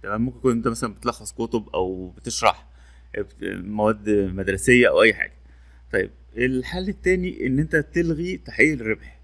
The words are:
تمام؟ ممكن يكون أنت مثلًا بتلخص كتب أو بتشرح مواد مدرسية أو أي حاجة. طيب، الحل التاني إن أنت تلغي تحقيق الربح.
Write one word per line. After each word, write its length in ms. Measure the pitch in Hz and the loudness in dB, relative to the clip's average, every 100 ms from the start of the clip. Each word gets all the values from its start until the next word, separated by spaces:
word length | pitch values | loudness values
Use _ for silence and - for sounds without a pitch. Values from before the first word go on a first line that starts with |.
تمام؟ 200 | 101 107 | -6 -4
ممكن 160 | 123 123 | -4 0
يكون 140 | 131 | 0
أنت 160 | 117 113 | 2 -2
مثلًا 260 | 117 117 | -4 -6
بتلخص 380 | 95 - - 107 | -4 -6 -6 -12
كتب 360 | - 113 117 104 | -8 -4 -4 -4
أو 340 | - 92 92 90 | -4 -4 -6 -12
بتشرح 580 | - 123 - 110 - - - - - - - 101 - | -12 -10 2 2 2 -10 -20 -20 -20 -12 -10 -10 -10
مواد 680 | 92 95 92 107 107 107 104 | -10 -8 -8 0 0 0 0
مدرسية 760 | 104 95 95 95 95 - 123 117 | 0 0 -4 -4 -2 6 6 8
أو 140 | 73 | 6
أي 120 | 110 | 4
حاجة. 180 | - - - - - - - - | 4 -6 -10 -20 -20 -20 -20 -4
طيب، 180 | 98 - - - 110 | -4 -4 -8 -16 -2
الحل 520 | 127 131 127 180 190 | -2 0 -4 -6 -6
التاني 580 | 196 180 185 180 - 127 | -2 0 0 -2 -4 -2
إن 120 | 135 | 0
أنت 180 | 156 160 | 2 0
تلغي 600 | 143 175 170 156 175 180 | 0 -2 0 -2 -4 -8
تحقيق 360 | - - 131 | -10 2 2
الربح. 480 | 143 110 107 - - | 2 -4 -6 -8 -20